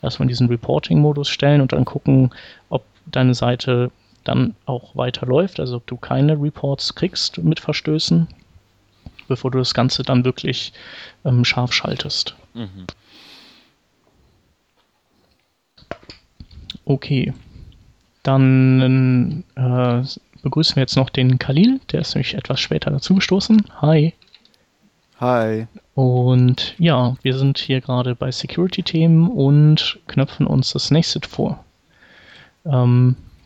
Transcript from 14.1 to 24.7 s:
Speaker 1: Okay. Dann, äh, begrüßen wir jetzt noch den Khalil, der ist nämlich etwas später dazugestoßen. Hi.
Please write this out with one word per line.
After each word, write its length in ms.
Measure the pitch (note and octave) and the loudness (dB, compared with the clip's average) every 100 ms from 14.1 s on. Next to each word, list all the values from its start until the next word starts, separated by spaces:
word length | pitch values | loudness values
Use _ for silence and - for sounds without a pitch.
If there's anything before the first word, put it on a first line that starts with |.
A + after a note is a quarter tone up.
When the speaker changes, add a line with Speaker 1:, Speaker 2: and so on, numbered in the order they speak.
| _ _ _ _ _ _ _ _ _ _ _ _ _ _ _ _ _ - - - - _ - - - - - - | _ _ _ _ _ _ _ _ _ _ _ _ _ _ _ _ _ -18 -18 -18 -20 _ -20 -20 -20 -20 -12 -4
Speaker 1:
Okay. 480 | C3+ - C3+ C3 - - - - - _ _ _ _ | -4 -2 -4 -4 -8 -16 -20 -20 -20 _ _ _ _
Dann, 1160 | C3+ C3+ C3 C3 C3 C3 B2+ C3 B2+ B2+ B2 D#3 - - | 0 4 4 6 4 4 4 4 4 2 0 -4 -10 -4
äh, 460 | B2+ B2+ B2 A#2+ C3+ - _ _ | -2 0 0 0 -4 -10 _ _
begrüßen 320 | B2+ D#3 D#3+ C#3 | -4 -2 0 0
wir 60 | |
jetzt 120 | C3 | 0
noch 160 | C3+ C3 | 0 0
den 300 | - B2+ B2+ | 2 2 2
Khalil, 400 | - C#3 A#3 C4+ - | 0 2 4 2 -2
der 120 | - | -6
ist 120 | - | -4
nämlich 200 | - - | -4 -4
etwas 260 | G3+ - C3 | -6 -6 -6
später 320 | - D#3 - | -4 -4 -2
dazugestoßen. 720 | C#3+ - F#3+ - F#3+ - A3 - - | -4 0 0 2 0 4 2 2 -2
Hi. 340 | D3+ D#3 D#3 - _ _ _ _ _ | 2 4 2 -2 _ _ _ _ _